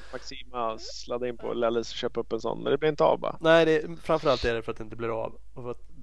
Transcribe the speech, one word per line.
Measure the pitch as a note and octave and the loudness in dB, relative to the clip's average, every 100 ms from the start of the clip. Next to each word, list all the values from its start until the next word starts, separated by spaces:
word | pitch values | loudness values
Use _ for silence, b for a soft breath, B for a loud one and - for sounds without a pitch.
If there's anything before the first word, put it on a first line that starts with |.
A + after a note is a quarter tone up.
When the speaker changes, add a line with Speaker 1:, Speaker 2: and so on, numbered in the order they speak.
| - | -6
Speaker 1:
Maxima, | C3 - C3+ B2+ B2 A2+ A2 | -10 -8 -10 -8 -2 -2 -2
sladda | A#2 - - B2 B2 | -8 -10 -6 -4 -4
in | A#2 | -4
på | A2+ | -4
Lelles | A#2 A#2 A#2 A2+ | 0 2 2 0
och | - | -4
köpa | A#2+ A#2 | -4 -4
upp | A#2 | -2
en | A#2 | -2
sån, | A2+ A2 | -2 -2
men | A#2 | 2
det | C#3 | 2
blir | D#3 | 2
inte | D3+ | 4
av | D#3+ C#3+ | 4 4
bara. | - - | 0 0
Speaker 2:
Nej, | D#3+ E3 D#3+ | 6 8 8
det | D#3 | 4
är, | E3+ E3 | 2 -6
framförallt | - D#3+ D3+ B2 B2 | 0 2 4 2 2
är | |
det | A#2 | 0
för | A2+ | -2
att | A2+ | -6
det | |
inte | A2 A2 | -8 -6
blir | A2+ A2+ | -4 -4
av | A2+ - - | -4 -8 -12
och | - | -10
för | A#2+ | -8
att | A#2+ - D#3 | -8 -10 -12